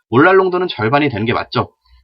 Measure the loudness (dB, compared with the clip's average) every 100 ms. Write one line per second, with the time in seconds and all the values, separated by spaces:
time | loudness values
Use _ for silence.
0 | _ 2 4 4 2 -2 -4 -4 -2 0
1 | 0 -2 -4 -4 -4 -4 -6 _ _ _